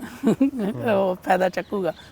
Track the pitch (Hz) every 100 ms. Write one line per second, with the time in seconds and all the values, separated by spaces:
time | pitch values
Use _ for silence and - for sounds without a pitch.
0 | - - 254 - 277 254 202 247 233 196
1 | 190 185 - 185 185 180 - 208 170 -
2 | -